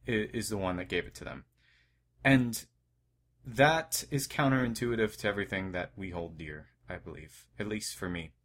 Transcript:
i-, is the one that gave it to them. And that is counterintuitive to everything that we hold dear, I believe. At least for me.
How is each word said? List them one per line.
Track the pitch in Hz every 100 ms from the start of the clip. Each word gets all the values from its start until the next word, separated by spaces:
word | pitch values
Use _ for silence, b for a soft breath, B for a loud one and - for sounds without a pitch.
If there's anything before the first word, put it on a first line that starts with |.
| -
i-, |
is | 110 107 120 107
the | 104
one | 92 90
that | 90
gave | 90 85
it | -
to |
them. | - 65 - _ b b b b b _
And | 135 135 120 113 - _ _ _ _ _ _ _ -
that | 113 143 160 160 - -
is | 143 139
counterintuitive | - 139 131 123 113 123 113 110 -
to | 104
everything | 101 95 98 95
that | 90 87 -
we | 95
hold | 87 85 80
dear, | 78 76 76 _ -
I | 87
believe. | 85 80 78 - - -
At | 107
least | 104 - -
for | 92
me. | 87 80 _